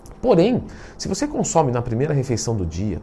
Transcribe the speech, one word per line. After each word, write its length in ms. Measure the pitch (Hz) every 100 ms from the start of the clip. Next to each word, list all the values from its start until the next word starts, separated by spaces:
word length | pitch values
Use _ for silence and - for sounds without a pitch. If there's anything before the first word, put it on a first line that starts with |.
| - -
Porém, 440 | 247 185 202 247 - - - -
se 100 | -
você 180 | 190 294
consome 460 | 302 170 165 147
na 80 | 120
primeira 320 | 120 113 151
refeição 420 | 143 127 113 -
do 120 | 113 87
dia 340 | 82 104 78